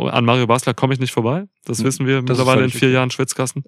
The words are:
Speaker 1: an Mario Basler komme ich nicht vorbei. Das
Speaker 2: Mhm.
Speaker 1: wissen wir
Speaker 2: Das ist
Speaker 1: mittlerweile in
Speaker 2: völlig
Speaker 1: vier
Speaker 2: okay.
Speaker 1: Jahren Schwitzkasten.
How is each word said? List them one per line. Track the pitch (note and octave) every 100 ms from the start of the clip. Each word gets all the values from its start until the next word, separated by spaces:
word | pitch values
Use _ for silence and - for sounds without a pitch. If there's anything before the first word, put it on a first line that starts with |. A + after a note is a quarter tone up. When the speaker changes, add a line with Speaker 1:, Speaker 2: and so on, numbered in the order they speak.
| -
Speaker 1:
an | B2+
Mario | A#2 B2+ A#2
Basler | B2 -
komme | A2+ C3
ich | B2+
nicht | B2+
vorbei. | - A2+ D#3+ G3 _
Das | - A#2
Speaker 2:
Mhm. |
Speaker 1:
wissen | A#2+ C3 C3
wir | C3+
Speaker 2:
Das |
ist | B2+
Speaker 1:
mittlerweile | B2+ B2+ C3
in | C3
Speaker 2:
völlig | A#2+
Speaker 1:
vier | C3
Speaker 2:
okay. |
Speaker 1:
Jahren | C3 B2+
Schwitzkasten. | - B2 - C3 C#3+